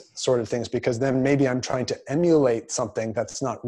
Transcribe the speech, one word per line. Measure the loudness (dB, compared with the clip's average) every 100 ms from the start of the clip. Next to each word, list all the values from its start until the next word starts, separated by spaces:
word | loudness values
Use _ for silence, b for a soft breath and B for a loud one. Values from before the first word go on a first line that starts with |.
| -12
sort | -6 0 0
of | 0
things, | -4 -4
because | -2 -2 0
then | 0 2
maybe | 2 4 2
I'm | 0
trying | -2 -4 -4
to | -6 -4
emulate | 0 4 6 4 2 -2
something | -4 -4 -4 -4
that's | -4 -4 -4
not | -6 -6